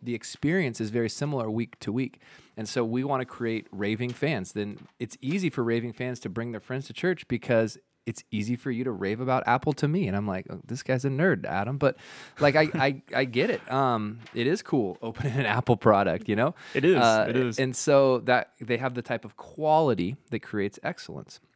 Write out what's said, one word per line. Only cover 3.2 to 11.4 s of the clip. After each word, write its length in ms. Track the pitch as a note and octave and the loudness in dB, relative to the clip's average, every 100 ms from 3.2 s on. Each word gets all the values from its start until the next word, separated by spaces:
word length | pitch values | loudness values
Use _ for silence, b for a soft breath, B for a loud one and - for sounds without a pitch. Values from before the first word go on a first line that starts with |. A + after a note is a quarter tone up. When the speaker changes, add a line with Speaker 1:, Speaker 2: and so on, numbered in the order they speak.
Speaker 1:
create 420 | B2 - A#2 A2+ - | -4 -4 -4 -4 -6
raving 380 | G2 G2+ G#2+ B2 | -4 -2 -2 -4
fans. 420 | A#2 D3 B2 F#2 | -2 -2 -2 -4
Then 260 | G#2 G#2 G#2 - - | -6 -6 -8 -18 -12
it's 180 | A#2 - | -12 -8
easy 260 | C3 F#3+ F3+ | -4 -2 -2
for 120 | C#3 | 0
raving 300 | A#2 A#2 A#2+ | 0 0 -2
fans 260 | - B2+ B2 | -6 -8 -6
to 80 | G#2+ | -8
bring 220 | A2 A#2+ | -6 -6
their 100 | A2 | -8
friends 280 | - C3 C3+ | -8 -8 -8
to 40 | |
church 360 | - F3+ F3 - | -4 -2 -2 -4
because 500 | A#2 - A#2 A2 - _ _ - | -4 2 2 2 -2 _ _ -10
it's 180 | - - | -10 -6
easy 240 | G#2+ G#2 A#2+ | -4 -4 -4
for 160 | C#3 | -4
you 100 | A#2 | -4
to 80 | B2+ | -4
rave 300 | G2 G2 A2 | -4 -4 -2
about 240 | B2+ B2+ - | 0 0 2
Apple 260 | D3 - | 2 2
to 120 | C#3+ D3 | 0 0
me. 220 | F3 C3 | 2 0
And 80 | G2+ | 0
I'm 100 | G#2 | -2
like, 200 | F#2 - | -4 -6
"Oh, 100 | F#2 - | -12 -10
this 160 | A#2+ | -8
guy's 220 | - C3 | -2 0
a 40 | C3+ | 0
nerd, 340 | C3+ F#3 A#2+ | 0 2 0